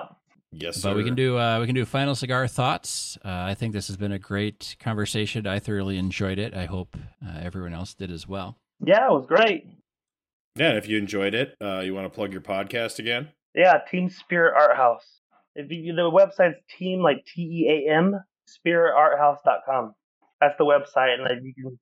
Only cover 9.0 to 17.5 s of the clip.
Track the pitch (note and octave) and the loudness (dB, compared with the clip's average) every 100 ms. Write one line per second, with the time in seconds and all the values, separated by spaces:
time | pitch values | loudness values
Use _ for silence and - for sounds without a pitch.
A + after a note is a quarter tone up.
9 | B3+ D3 B2+ E3+ A3+ F3+ - _ _ _ | 4 0 2 2 4 0 -8 _ _ _
10 | _ _ _ _ _ - D#3+ A2 G#2 G#2+ | _ _ _ _ _ -2 0 0 -2 -4
11 | G2 G2+ G2 A2+ C3+ - G2+ F#2+ F#2+ F#2+ | -2 -2 -2 -2 -4 -6 -8 -6 -6 -6
12 | F#2 - G2+ F#2 E2+ F#2+ G2+ A#2+ A2+ - | -8 -8 -8 -8 -6 -6 -4 -6 -6 -6
13 | A2+ A#2+ D3+ _ _ D#3 F3+ D3+ - F3+ | -4 -4 -6 _ _ 4 6 4 2 -4
14 | F3+ - - F3 E3 C#3 D3+ C3 B2 A2+ | -4 -6 -4 2 4 6 6 6 4 2
15 | _ _ _ _ _ - C#3+ E3+ E3 E3 | _ _ _ _ _ -14 -10 -10 -6 0
16 | E3+ F3+ F#3+ F#3+ F3 - _ - F#3 F#3 | 2 6 4 6 2 2 _ -10 -6 2
17 | E3 C3 - E3+ E3 | 2 2 -4 -10 -6